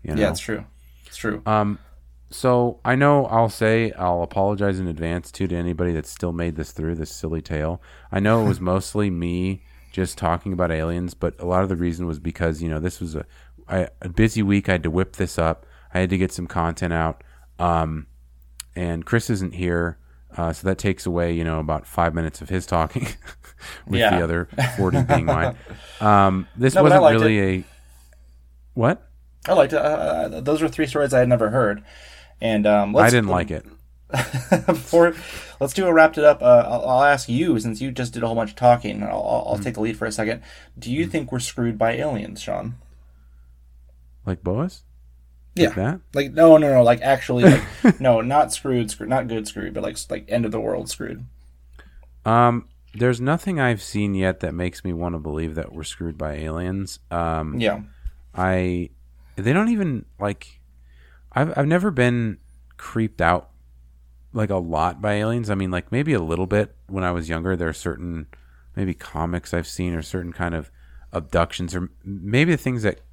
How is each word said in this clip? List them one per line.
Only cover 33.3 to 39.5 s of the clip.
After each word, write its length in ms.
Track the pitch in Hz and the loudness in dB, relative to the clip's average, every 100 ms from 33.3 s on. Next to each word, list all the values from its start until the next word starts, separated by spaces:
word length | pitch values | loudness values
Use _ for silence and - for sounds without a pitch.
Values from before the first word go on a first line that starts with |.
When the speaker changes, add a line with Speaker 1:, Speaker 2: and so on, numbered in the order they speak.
Speaker 1:
like 200 | 90 82 | 0 -2
it. 140 | 80 - - - | -8 -10 -20 -20
Speaker 2:
<laughs> 220 | - - 127 127 131 - 180 - | -20 -8 -6 -4 -8 0 0 2
Before, 480 | 151 - 170 170 165 - - - - | -2 2 4 4 2 -14 -16 -18 -6
let's 140 | 139 | -4
do 140 | 196 185 | 0 2
a 60 | |
wrapped 240 | 165 160 156 | 6 6 8
it 60 | |
up. 180 | 147 139 | 4 6
Uh, 220 | 123 120 120 | 8 8 6
I'll, 200 | 123 120 | -2 2
I'll 160 | 127 | 4
ask 260 | 143 139 127 | 4 4 0
you, 280 | 120 175 120 | 0 2 0
since 220 | 113 110 | -2 -6
you 100 | 135 | -8
just 220 | 127 120 | -6 -6
did 100 | 120 | -4
a 40 | 117 | -2
whole 100 | 113 | -2
bunch 140 | 107 | -4
of 60 | - | 2
talking, 400 | 123 120 110 104 | 4 4 2 -6
and 80 | |
I'll, 180 | 101 101 | -4 -4
I'll, 220 | - 117 - | -2 -2 -2